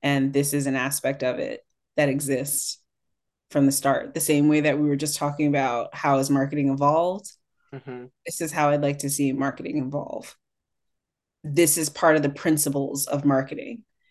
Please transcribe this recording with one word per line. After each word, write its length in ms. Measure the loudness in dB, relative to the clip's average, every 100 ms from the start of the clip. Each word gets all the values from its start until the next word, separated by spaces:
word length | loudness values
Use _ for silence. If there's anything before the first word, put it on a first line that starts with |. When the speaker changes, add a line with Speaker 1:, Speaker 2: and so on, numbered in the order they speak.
Speaker 1:
and 320 | 0 0 2
this 180 | 0 0
is 140 | 0 -2
an 100 | -2
aspect 460 | -2 -2 -4 -2
of 160 | -4 -4
it 260 | -6 -10 _ _ _ -2
that 140 | 0
exists 680 | 0 -2 -2 -2 -4 -6 -10 _ _ _ _ _ _ _
from 160 | 2 2
the 40 |
start. 440 | 4 2 0 -2 -4
The 40 |
same 280 | 0 4 4
way 120 | 4
that 180 | 2 2
we 80 | 0
were 80 | 0
just 200 | -2 -2
talking 300 | -4 0 0
about 480 | 2 0 -2 -6
how 240 | -2 2 2
has 140 | 4
marketing 380 | 2 2 0 0
evolved, 600 | 2 4 4 2 -2 -10 -20 _ _ _
Speaker 2:
Mm-hmm. 340 | -14 -12 -14 -14 _ -10
Speaker 1:
this 160 | -6
is 100 | -4
how 180 | 0 2
I'd 120 | 2
like 180 | 0 -2
to 120 | -4
see 200 | -2 0
marketing 460 | 0 -2 -4 -6 -4 -4
evolve. 500 | -6 -8 -10 -12 -20 _ _ _ _ _ _ _ _ _ _
This 340 | -2 2 4 2
is 140 | -2
part 240 | 2 4 4
of 80 |
the 60 | 2
principles 760 | 0 0 0 0 -2 -4 -4 -4
of 200 | 0 2
marketing. 580 | 2 0 -8 -12 -14 -18 _ _